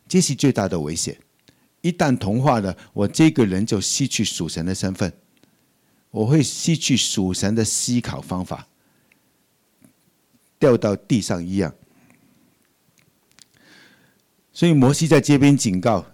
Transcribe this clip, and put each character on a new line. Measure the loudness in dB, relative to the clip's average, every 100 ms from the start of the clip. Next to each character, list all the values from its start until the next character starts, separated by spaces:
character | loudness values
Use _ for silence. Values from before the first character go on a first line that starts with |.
| _
这 | -2
是 | 0 0
最 | 0
大 | 0 -2
的 | -4
危 | -6 -6
险。 | -8 -10 _ _ _ _ _ _
一 | -6
旦 | -2 0 0
同 | -2 -2
化 | 0 0
了， | -2 -6 -12
我 | -4 -4
这 | 4 2
个 | 4 2
人 | 0 -2
就 | -2
失 | -2 -4 -4
去 | -2
属 | -4 -4 -8
神 | -6 -6
的 | -4
身 | -6
份， | -4 -6 -6 _ _ _ _ _ _ _ _ _
我 | -6 0
会 | 2
失 | 0 -2 -2 -2
去 | 0 0
属 | 0 -2 -2
神 | -2 -2 -2
的 |
思 | -2 -4 -2 -4
考 | -4 -10
方 | -8 -8
法， | -8 -10 -14 _ _ _ _ _ _ _ _ _ _ _ _ _ _ _ _ _ _ _
掉 | 2 4
到 | 0 -4
地 | -2 -2
上 | -2 -6 -4
一 | -2
样。 | -2 -6 _ _ _ _ _ _ _ _ _ _ _ _ _ _ _ _ _ _ _ -20 _ _ _ _ _ _ _ 0
所 | 4
以 |
摩 | 6 4
西 | 4 4
在 | 4
这 | 4 4
边 | 6 4
警 | 2 0
告， | 0 0 -2